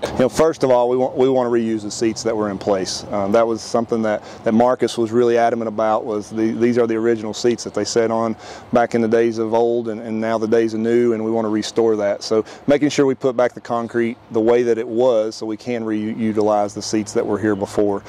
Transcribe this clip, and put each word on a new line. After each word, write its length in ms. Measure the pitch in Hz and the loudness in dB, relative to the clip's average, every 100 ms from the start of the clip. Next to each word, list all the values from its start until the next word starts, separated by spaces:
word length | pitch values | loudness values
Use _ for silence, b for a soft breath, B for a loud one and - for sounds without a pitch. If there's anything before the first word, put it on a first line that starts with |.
| - | -6
You 60 | - | 0
know, 80 | 127 | 0
first 340 | - 160 156 | 2 2 2
of 60 | 135 | 2
all, 180 | 123 120 | 4 4
we 80 | 127 | 2
want, 180 | 127 | 0
we 140 | - 131 | 2 2
wanna 220 | 127 120 | 2 2
reuse 320 | 120 113 110 | 0 0 -2
the 80 | 104 | -6
seats 320 | - 113 107 | -2 -2 -2
that 120 | 113 | -2
were 140 | 110 104 | -2 -2
in 80 | 95 | -2
place. 480 | 104 95 90 - - | 0 0 -2 -6 -6
Um, 220 | 104 98 | -4 2
that 140 | 113 117 | 2 2
was 140 | 110 | 0
something 400 | - 117 113 113 | -4 -4 -2 -2
that, 240 | 110 104 B B | -2 -4 B B
that 80 | 117 | 0
Marcus 440 | 110 123 127 117 - | 4 4 2 0 -2
was 160 | 113 | 0
really 240 | 117 120 117 | 2 4 4
adamant 320 | 117 117 113 | 2 0 -4
about, 380 | 107 110 110 123 | -2 0 0 -2
was 240 | 104 101 | -6 -6
the, 220 | 110 110 | -2 -2
these 260 | 113 120 120 | 2 2 2
are 80 | 117 | 2
the 100 | 110 | 2
original 380 | 117 113 107 | 0 0 -4
seats 300 | 104 120 113 | -2 -2 -2
that 100 | 98 | -4
they 100 | 104 | -6
sat 260 | 104 117 113 | -2 0 2
on 240 | 113 113 110 B B - | 0 -2 -4 B B -2
back 220 | 123 120 | 0 2
in 80 | 117 | 2
the 60 | 110 | 2
days 280 | 117 117 110 | 4 2 0
of 160 | 110 | 0
old 360 | 113 117 117 113 | 2 2 0 -2
and, 120 | 110 | -8
and 180 | 117 110 | -6 -4
now 200 | 110 113 | -2 -2
the 100 | 110 | 2
days 240 | 117 113 | 2 2
of 80 | 110 | 0
new, 320 | 113 120 120 | 0 2 2
and 100 | 110 | 0
we 80 | 110 | -2
wanna 200 | 113 110 | -2 0
restore 460 | 107 - - 113 107 | -2 -2 0 2 2
that. 260 | 101 104 | 0 -2
So 240 | - 110 B B - | -2 -2 B B 0
making 220 | 143 143 | 2 2
sure 160 | - | 2
we 100 | 139 | 0
put 220 | 131 135 120 | 0 0 0
back 160 | 123 | 0
the 80 | 110 | -2
concrete 560 | - 117 117 120 117 123 - | -6 -6 -2 -2 -2 -4 -6
the 100 | 113 | 0
way 220 | 110 120 | 2 4
that 160 | 120 113 | 2 0
it 100 | 123 | -2
was 460 | 113 127 110 110 | 0 2 2 0
so 100 | - | -4
we 140 | 110 110 | -8 -8
can 260 | 123 120 | -6 -6
reutilize 880 | 110 107 107 113 110 107 104 104 104 | -4 -4 -4 -4 -2 0 2 2 0
the 80 | 107 | -6
seats 320 | - 110 101 | -4 -4 -2
that 140 | 113 - | -4 -2
were 120 | 101 | -2
here 160 | 107 | 0
before. 480 | 98 98 - 101 98 | -2 -2 0 0 0